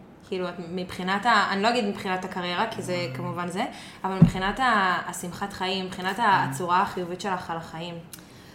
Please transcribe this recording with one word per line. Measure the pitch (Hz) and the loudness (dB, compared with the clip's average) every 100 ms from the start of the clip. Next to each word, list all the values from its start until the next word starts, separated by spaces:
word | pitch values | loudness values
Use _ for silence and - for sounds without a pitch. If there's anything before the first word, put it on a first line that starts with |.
| - - - | -16 -20 -8
כאילו, | 190 180 | -4 -4
את | 175 | -6
מבחינת | 165 180 180 - 185 202 240 | -6 -6 -6 -4 0 2 4
ה-, | 214 180 | 4 4
אני | 196 | 2
לא | 214 | 2
אגיד | 240 | 2
מבחינת | 202 202 196 185 | 0 -2 -2 -2
הקריירה, | 185 185 175 180 226 | -4 -4 -2 0 -2
כי | - | -2
זה | 180 175 175 | -4 -2 -4
כמובן | - 175 170 175 | -4 -6 -4 -4
זה, | 180 294 - - - | -4 -4 -6 -16 -6
אבל | 190 | -2
מבחינת | 190 - 185 190 202 | 6 6 6 0 2
ה-, | 262 214 190 170 - | 4 4 4 2 -2
השמחת | 170 175 180 202 | -8 -8 -6 -8
חיים, | - 185 196 185 | -4 -2 0 -2
מבחינת | 185 185 202 | -4 -2 2
ה-, | 220 185 | 4 4
הצורה | 139 135 175 180 | 4 -2 2 4
החיובית | 196 190 170 180 | 2 0 -4 -4
שלך | 208 180 - | -2 -2 -2
על | 165 | -6
החיים. | 160 160 175 170 - - - - - | -6 -8 -8 -8 -12 -18 -20 -20 -20